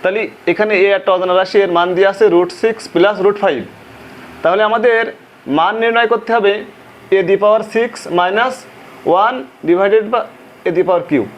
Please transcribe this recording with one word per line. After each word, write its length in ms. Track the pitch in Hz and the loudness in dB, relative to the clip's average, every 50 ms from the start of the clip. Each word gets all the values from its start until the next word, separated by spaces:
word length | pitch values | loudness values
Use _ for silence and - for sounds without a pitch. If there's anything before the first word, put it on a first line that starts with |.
তাহলে 200 | - 185 196 220 220 - - - - 175 | -2 -2 -4 -2 -6 -8 -10 -6 -4 -4
এখানে 220 | 175 170 214 214 214 185 190 | 0 0 0 0 2 2 2
এ 40 | 202 196 | 2 2
একটা 120 | 190 196 - 185 | 0 0 0 0
অজানা 180 | 185 185 185 180 | 0 0 0 0
রাশি, 220 | 185 185 185 - 208 196 | 0 0 2 2 0 2
এর 80 | 185 175 | 2 0
মান 100 | 170 175 180 180 | 0 0 0 0
দিয়ে 120 | 170 196 190 196 | 2 2 0 2
আছে 120 | 196 226 202 170 | 2 2 4 4
রুট 160 | 175 180 175 - - | 2 0 0 -4 -4
সিক্স 200 | - 226 214 - - - - | -2 -2 -2 -4 -10 -6 0
প্লাস 220 | 170 180 202 208 185 185 | 2 2 2 2 2 0
রুট 120 | 208 202 - - | 0 0 0 -2
ফাইভ। 160 | 190 147 120 92 - - - - - - - - - - - - - - - - | -2 -2 -2 -8 -12 -18 -20 -20 -20 -20 -20 -20 -20 -20 -20 -20 -20 -20 -4 -2
তাহলে 180 | 160 180 202 214 208 | 0 0 2 0 0
আমাদের 320 | 220 233 220 247 226 226 233 226 - - - _ - - - - 135 | 0 2 2 2 2 2 0 -4 -8 -16 -20 _ -20 -18 -8 -4 0
মান 160 | 156 165 185 214 220 | 0 0 0 0 0
নির্ণয় 280 | 226 233 226 233 233 220 240 | -2 0 2 0 2 2 0
করতে 160 | 214 214 - 226 | -2 -2 -2 -2
হবে 160 | 220 196 196 202 220 - - - - - - - - - - 190 | 2 2 2 0 0 -6 -14 -20 -20 -20 -20 -20 -20 -4 0 0
a 40 | 190 185 170 | 0 2 2
the 60 | 196 180 202 | 0 2 2
power 200 | 208 214 220 214 214 - | 2 2 2 0 -4 -2
six 160 | 226 233 226 - - - - 170 175 | -2 -2 -2 -6 -12 -10 -4 -2 0
minus 360 | 175 185 190 220 240 262 254 - - - - - - - - - - - 165 185 202 | 0 0 0 0 -2 -2 -4 -8 -16 -20 -20 -20 -20 -20 -20 -8 -2 0 2 2 2
one 120 | 233 254 254 262 - - _ - 160 | 0 -2 -6 -12 -16 -20 _ -2 0
divided 360 | 175 180 196 202 208 220 208 214 240 | 0 2 2 2 2 2 0 0 -4
by 80 | 233 - - - - - - - - - 180 | -4 -4 -6 -14 -20 -20 -20 -20 -8 -6 -4
a 20 | 165 | -2
the 80 | 170 185 | 0 0
power 160 | 175 180 170 175 - | 0 0 -2 0 0
cube। 200 | 151 131 101 - - | -2 -2 -2 -4 -10